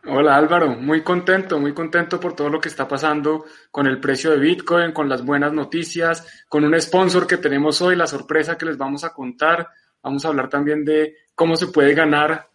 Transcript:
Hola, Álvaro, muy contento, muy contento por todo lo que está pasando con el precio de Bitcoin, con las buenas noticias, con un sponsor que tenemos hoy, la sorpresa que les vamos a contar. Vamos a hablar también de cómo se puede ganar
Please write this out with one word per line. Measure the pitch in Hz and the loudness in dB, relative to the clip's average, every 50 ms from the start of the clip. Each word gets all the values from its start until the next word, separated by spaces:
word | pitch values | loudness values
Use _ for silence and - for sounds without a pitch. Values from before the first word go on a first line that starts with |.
| _ | _
Hola, | - 139 135 147 151 139 | -2 2 4 4 6 6
Álvaro, | 143 156 151 170 175 165 147 123 | 6 4 4 4 2 2 2 0
muy | 113 127 143 156 160 156 | -2 -2 0 0 0 0
contento, | - 180 180 175 190 185 190 190 190 175 151 | 0 -2 0 2 2 0 0 0 -2 -2 -2
muy | 143 143 143 | -2 -2 -4
contento | 156 165 160 165 175 170 170 180 170 | -4 -8 -2 0 -2 0 0 -4 -4
por | 180 175 151 | -4 -6 -4
todo | - 147 147 | -2 -4 -2
lo | 151 160 | -2 -4
que | 156 175 | -4 -6
está | 170 - 135 131 | -6 -8 -6 -6
pasando | 143 135 147 156 151 151 143 151 156 156 156 - - - _ _ | -4 -2 0 0 0 0 0 -2 -2 -2 -4 -12 -20 -20 _ _
con | _ 143 143 | _ 0 0
el | 135 135 131 | 0 0 0
precio | - 139 135 131 - 160 156 | -2 -2 -2 0 2 2 2
de | 143 | 4
Bitcoin, | 139 156 175 175 - - 170 175 170 165 | 4 2 2 0 0 0 2 2 2 0
con | 160 165 151 139 | -2 -4 -2 -2
las | 135 120 123 | -2 -4 -2
buenas | 131 143 139 147 151 151 | -2 0 0 0 0 -2
noticias, | 156 139 - - 165 165 - - 170 165 165 165 165 - - - - - _ | -2 -6 -4 -6 -6 -6 -6 -4 -2 0 0 -2 -2 -6 -20 -20 -20 -18 _
con | - 151 147 | 0 2 4
un | 147 160 165 | 4 4 2
sponsor | 156 - - 185 190 180 180 180 175 | 2 2 2 2 2 4 4 2 2
que | - 185 | 2 0
tenemos | 175 - 147 139 139 147 156 147 - | 0 0 0 0 2 0 0 0 2
hoy, | 175 180 180 | 2 2 2
la | 175 170 160 | 2 0 -2
sorpresa | 147 139 131 - 151 160 151 151 170 165 | -2 -8 -8 -2 0 0 0 0 -4 -6
que | 165 | -6
les | 165 151 | -8 -6
vamos | 131 135 135 143 143 165 | -6 -6 -6 -6 -6 -8
a | 165 - | -10 -10
contar. | - 135 123 120 _ 151 156 170 170 - - _ _ _ _ _ _ _ | -10 -12 -12 -6 _ -4 -2 -2 -4 -4 -12 _ _ _ _ _ _ _
Vamos | 135 139 139 143 | -8 -8 -4 -4
a | 160 | -2
hablar | 151 139 127 131 | -2 -2 -4 -4
también | - 143 147 147 151 151 151 | -4 -4 -2 -2 -2 -2 -2
de | 147 151 156 156 156 156 _ _ _ _ | 0 0 0 0 -2 -6 _ _ _ _
cómo | - 170 165 165 | -2 0 0 0
se | 156 - - | -2 -2 0
puede | - 151 143 139 151 | 2 4 4 4 4
ganar | 160 160 156 147 147 151 151 160 156 - _ _ | 4 2 2 2 2 2 0 -2 -4 -8 _ _